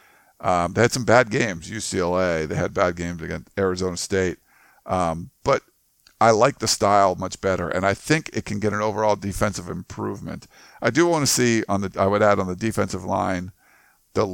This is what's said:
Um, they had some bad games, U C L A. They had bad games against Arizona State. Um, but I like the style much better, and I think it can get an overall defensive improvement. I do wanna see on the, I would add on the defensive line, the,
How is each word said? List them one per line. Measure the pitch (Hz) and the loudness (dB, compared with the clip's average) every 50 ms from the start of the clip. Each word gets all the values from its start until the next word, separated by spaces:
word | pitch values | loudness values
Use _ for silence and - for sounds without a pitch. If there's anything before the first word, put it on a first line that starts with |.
| _ _ _ _ _ _ _ _ | _ _ _ _ _ _ _ _
Um, | - 104 90 87 85 87 104 | -2 0 0 0 0 0 2
they | 110 | 2
had | 113 120 | 2 2
some | - 131 117 | 2 -2 2
bad | 107 110 123 123 110 | 4 4 4 4 4
games, | 107 139 131 107 90 85 80 90 | 0 -2 -2 -2 -4 -8 -10 -10
U | 104 110 | -10 -8
C | - - - 95 | -8 -4 -2 -2
L | 87 87 90 92 | 0 0 0 0
A. | 92 90 82 80 78 | 0 0 0 -2 -2
They | 76 85 | -2 -2
had | - 90 - - | -4 -4 -2 0
bad | 101 95 90 87 | 0 0 0 0
games | 85 85 87 87 82 | -2 -6 -8 -8 -8
against | 80 80 82 80 - - _ | -8 -8 -8 -10 -10 -8 _
Arizona | 101 98 92 92 90 95 92 87 | -2 0 0 0 -2 -4 -4 -4
State. | 85 - - 101 95 92 90 - - _ _ _ _ _ _ _ _ _ | -6 -6 -2 0 0 0 0 -2 -6 _ _ _ _ _ _ _ _ _
Um, | - 95 92 87 82 82 85 85 - _ _ _ | -4 -2 0 0 -2 -2 -4 -8 -12 _ _ _
but | 131 135 - - _ _ _ _ _ _ _ _ _ _ _ | 0 0 0 0 _ _ _ _ _ _ _ _ _ _ _
I | 110 117 | 4 6
like | 113 104 120 143 139 - | 6 6 6 4 2 0
the | 113 | -2
style | 110 - - 107 101 101 101 98 95 92 | -4 0 0 2 4 6 6 6 4 2
much | 90 92 92 - - | 0 -4 -8 -8 -4
better, | - 98 92 90 90 76 | -2 -2 0 0 -2 -4
and | - 90 92 | -2 0 0
I | 98 98 | 0 0
think | - - - 156 160 151 - - | -2 0 0 0 0 0 -4 -8
it | 110 - | -8 -6
can | - 110 101 | -6 -6 -2
get | 107 104 101 | -2 -2 -2
an | 104 | 0
overall | 107 110 101 107 110 107 104 | -2 -2 -2 0 0 2 0
defensive | 95 92 101 92 - 107 107 92 - 87 87 | 0 -2 -6 -2 -2 -2 -2 -2 -6 -8 -8
improvement. | 90 87 - - - - 107 104 101 98 98 87 82 - - - _ - - - - - | -10 -10 -10 -12 -10 -8 -6 -6 -6 -8 -10 -12 -12 -14 -14 -20 _ -20 -20 -20 -14 -4
I | - 127 | -2 0
do | 117 151 170 | 2 2 2
wanna | 170 170 156 139 | 2 2 2 0
see | 120 - - 123 120 113 110 - | 0 2 2 2 2 2 0 0
on | - 101 98 | 0 -2 -2
the, | 98 95 - 85 | -2 -4 -2 0
I | 98 | 0
would | 98 101 104 | 2 4 4
add | 107 104 101 98 | 4 4 4 4
on | 95 | 2
the | 92 90 | -2 -4
defensive | 90 113 113 - 107 101 98 - 92 92 | -4 -4 -4 -2 -2 -2 -2 -4 -8 -6
line, | 92 95 95 95 95 92 90 92 92 - _ _ _ _ _ _ _ _ _ _ _ _ | -4 -2 -2 -2 -2 -4 -4 -6 -10 -14 _ _ _ _ _ _ _ _ _ _ _ _
the, | - 107 98 | -2 -2 -2